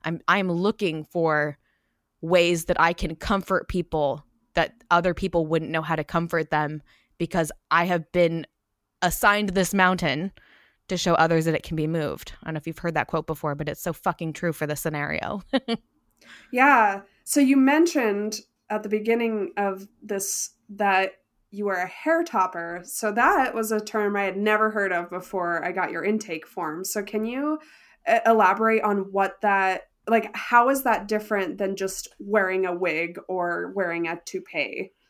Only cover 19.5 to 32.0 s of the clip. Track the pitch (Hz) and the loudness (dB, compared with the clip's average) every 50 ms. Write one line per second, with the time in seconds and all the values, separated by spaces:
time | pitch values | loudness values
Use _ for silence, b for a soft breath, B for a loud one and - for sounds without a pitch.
19.5 | - 202 202 196 190 190 196 - _ _ - 208 202 196 196 - - - - - | -2 -2 -2 -2 -2 -6 -12 -20 _ _ -10 -6 -6 -6 -4 -4 -6 -6 -6 -10
20.5 | _ _ _ - 202 202 208 196 190 190 190 190 - _ _ _ _ _ _ _ | _ _ _ -14 -4 -2 0 2 4 2 2 0 -4 _ _ _ _ _ _ _
21.5 | 202 202 202 202 190 180 185 170 - - - 311 330 330 339 - - 202 185 180 | -8 -4 -2 -2 -2 -2 -4 -6 -8 -6 0 2 2 2 2 0 0 0 0 0
22.5 | - 170 170 170 175 180 175 - - - 226 208 202 233 254 330 415 311 262 240 | -2 -8 -8 -8 -10 -12 -12 -10 -8 -4 -4 -2 2 4 4 4 4 4 2 0
23.5 | - 226 220 214 220 214 214 - - 214 208 202 202 202 196 190 185 196 208 214 | 0 -4 -2 -2 -2 -2 -4 -2 -2 -2 0 0 0 0 -2 -2 -2 0 2 2
24.5 | 214 214 220 214 214 208 202 190 180 175 175 - 180 180 180 - - 185 175 170 | 4 4 2 2 0 0 -2 0 -2 -2 -4 -6 -10 -10 -10 -6 -4 -4 -2 -2
25.5 | 170 165 - 180 175 190 180 - 175 170 151 202 220 214 - 196 165 160 - - | -2 -2 -4 -4 -2 -2 -4 -4 -4 -4 -2 0 0 -2 -2 -6 -10 -10 -10 -12
26.5 | - 185 170 151 151 170 190 - - 208 196 208 - 214 214 233 247 269 294 302 | -8 -6 -6 -6 -6 -8 -8 -6 -6 -6 -6 -4 -4 -4 -4 -4 -4 -4 -2 -2
27.5 | 311 311 B B B B B B B B - - 226 226 - 226 226 220 196 185 | -4 -6 B B B B B B B B 0 2 2 4 4 4 6 6 6 4
28.5 | 202 220 220 226 220 220 220 208 202 202 190 196 190 196 196 190 - - - 208 | 4 4 2 2 2 2 2 0 0 0 -2 -2 0 0 0 0 -2 -2 0 0
29.5 | 196 196 190 190 185 180 - _ _ _ - - 226 226 226 226 - - - - | 2 2 2 0 -2 -4 -8 _ _ _ -2 2 2 2 0 -2 -10 -10 -2 4
30.5 | 240 247 240 262 277 269 - 247 214 - 202 202 214 214 214 - 214 196 190 170 | 6 6 6 6 2 2 2 0 0 0 0 -2 -4 -4 -2 -2 -2 -2 -2 -2
31.5 | 190 190 196 190 196 190 190 190 - - | -4 -4 -2 -4 -2 -4 -4 -6 -6 -8